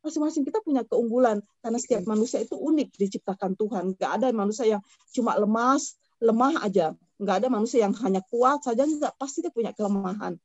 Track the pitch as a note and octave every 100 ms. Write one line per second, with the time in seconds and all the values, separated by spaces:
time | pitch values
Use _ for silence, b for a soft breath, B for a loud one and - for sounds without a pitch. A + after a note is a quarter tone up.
0 | D#4 D4+ D4+ D#4 C#4 G#4+ F4 C4+ A3+ -
1 | A#3 A#3+ B3 G#3 - _ A#3 A#3 - A3
2 | F#3 G#3+ A#3 - A3 C#4 C#4+ D#4 - -
3 | G3 - - F#3+ F#3 F#3+ G#3+ G#3+ F3+ F#3
4 | D3 F#3+ B3+ A#3 G3+ G#3+ A3 G3+ b b
5 | _ - A3+ F#3+ G#3 A3 B3 C#4 - -
6 | _ _ A3+ A3+ C4 E4 G#3 F#3 D#3+ E3
7 | _ _ G3+ F#3 B3+ A3+ A3+ B3+ G3+ G3+
8 | G3+ F#3+ - A#3 B3 C#4+ C4 A3+ D4 D4+
9 | C#4+ - C4+ - F4 - A3 - G#3 G3+
10 | F#3+ G#3 F3+ F3